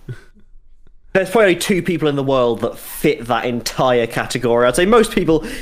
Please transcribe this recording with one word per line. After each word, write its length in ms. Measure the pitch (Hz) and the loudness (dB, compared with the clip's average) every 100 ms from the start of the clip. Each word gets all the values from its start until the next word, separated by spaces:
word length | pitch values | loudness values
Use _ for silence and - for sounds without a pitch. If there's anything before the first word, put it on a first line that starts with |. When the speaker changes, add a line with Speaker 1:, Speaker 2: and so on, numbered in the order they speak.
| - | -16
Speaker 1:
<laughs> 1040 | - - - - - - - - - - | -18 -18 -20 -20 -20 -20 -20 -20 -20 -2
Speaker 2:
there's 180 | 190 180 | -2 2
probably 180 | 233 202 | 4 4
only 100 | 170 | 2
two 220 | - 180 | 0 -2
people 260 | 170 160 151 | -2 -2 -2
in 80 | 139 | 0
the 60 | |
world 380 | 135 131 120 110 | 0 2 2 0
that 160 | 120 - | -4 -8
fit 480 | - - 147 - 120 | -14 -2 -2 -2 -2
that 180 | 117 | -2
entire 640 | 123 120 - - 131 123 113 | -2 -4 -6 -2 2 2 0
category. 600 | - 110 127 123 120 123 | -4 -4 -2 0 2 2
I'd 100 | 147 | 2
say 100 | 185 | 4
most 260 | 233 220 | 4 2
people, 280 | - 170 160 - - | 0 0 0 -2 -10